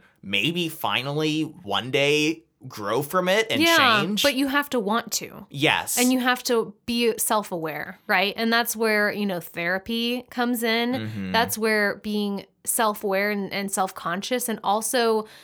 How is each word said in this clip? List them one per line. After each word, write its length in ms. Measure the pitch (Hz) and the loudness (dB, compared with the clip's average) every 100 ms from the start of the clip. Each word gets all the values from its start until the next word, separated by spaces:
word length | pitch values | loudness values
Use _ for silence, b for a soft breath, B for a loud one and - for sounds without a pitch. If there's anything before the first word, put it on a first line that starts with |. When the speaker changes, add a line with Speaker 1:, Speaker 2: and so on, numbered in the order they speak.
| b b | b b
Speaker 1:
maybe 480 | 98 101 131 175 165 | -4 -2 0 -2 -4
finally 720 | - 110 107 131 147 156 156 | -4 -2 -2 -2 -2 0 0
one 480 | 156 - 101 98 120 | -4 -6 -4 -2 0
day 540 | 139 143 151 151 170 _ _ 123 | 2 4 4 2 -2 _ _ -16
grow 360 | 110 101 120 | -8 -2 0
from 260 | 147 185 180 | 0 0 2
it 180 | 202 220 | 2 2
and 100 | - | 2
Speaker 2:
Yeah, 380 | 330 330 262 214 | 4 4 4 4
Speaker 1:
change. 220 | 196 208 | 2 2
Speaker 2:
but 120 | 285 | 2
you 140 | 262 277 | 2 0
have 220 | 285 277 | 0 0
to 100 | 247 | -2
want 320 | 196 226 220 | 0 -2 -2
to. 340 | - - - 214 | -8 -8 -14 -12
Speaker 1:
Yes. 480 | 143 143 92 - - | 2 4 4 2 2
Speaker 2:
And 120 | 247 | 4
you 100 | 262 | 4
have 220 | 247 247 | 2 0
to 300 | - 233 190 - - | 0 0 0 -6 -4
be 320 | 240 233 - | 0 2 0
self-aware, 840 | - 220 202 175 160 147 165 - - | 0 0 -2 -6 -6 -6 -10 -10 0
right? 260 | 185 196 - | 2 2 0
And 140 | 226 | 2
that's 240 | 233 233 | 2 0
where, 380 | 220 226 214 208 | 0 2 2 2
you 140 | 202 202 | 0 -2
know, 140 | 175 | -2
therapy 840 | 165 - 170 190 190 233 233 247 - | -6 -4 -2 -2 -2 -2 -2 -4 -6
comes 320 | - 240 240 | -4 -2 0
in. 300 | 226 226 240 | 0 0 0
Speaker 1:
Mm-hmm. 400 | 254 220 214 190 | -2 -4 -6 -2
Speaker 2:
That's 260 | 220 240 220 | 0 0 0
where 380 | 220 214 202 - | 0 2 2 -2
being 500 | 214 208 202 196 - _ | -4 -2 -2 -4 -8 _
self-aware 680 | - - 220 208 214 190 208 | -4 0 0 0 -2 0 0
and, 220 | 202 190 | -2 -4
and 180 | 196 196 | -4 -4
self-conscious 760 | 208 190 - 170 175 - 247 240 | -2 -2 -4 -6 -6 -2 -2 -2
and 100 | 214 | -4
also, 640 | - 208 220 254 233 220 214 B | 0 0 0 2 2 2 -2 B